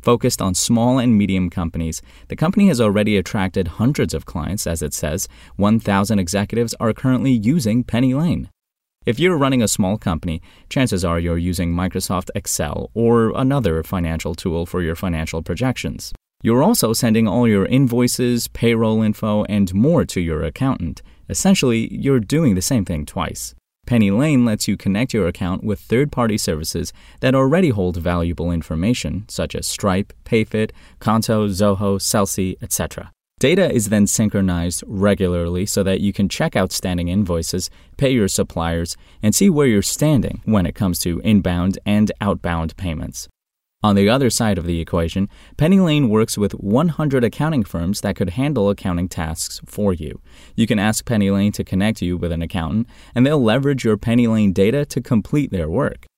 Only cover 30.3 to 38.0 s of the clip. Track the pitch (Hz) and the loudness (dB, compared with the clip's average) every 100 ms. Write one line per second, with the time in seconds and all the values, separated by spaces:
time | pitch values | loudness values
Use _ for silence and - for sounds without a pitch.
30.3 | 117 110 107 110 - - - - 110 110 | 0 0 -2 -4 -6 -20 -6 0 0 2
31.3 | 110 104 92 104 98 101 98 - 110 98 | 0 0 2 2 2 0 0 0 0 0
32.3 | - 92 90 110 - 80 - - _ _ | -2 -4 -6 -6 -4 -4 -6 -14 _ _
33.3 | _ 127 185 170 120 101 104 101 - 107 | _ 2 4 2 2 2 2 2 2 0
34.3 | 104 95 87 87 - - 101 101 98 92 | 0 0 0 -2 -6 -8 0 2 2 2
35.3 | 87 85 90 101 - 95 95 101 98 95 | 0 -2 -2 -2 0 0 0 0 0 -2
36.3 | - 160 120 92 - 92 87 87 92 98 | -2 -2 0 -2 -2 -4 -2 0 0 0
37.3 | 85 82 92 - - - - | -2 -2 -6 -6 -14 -20 -2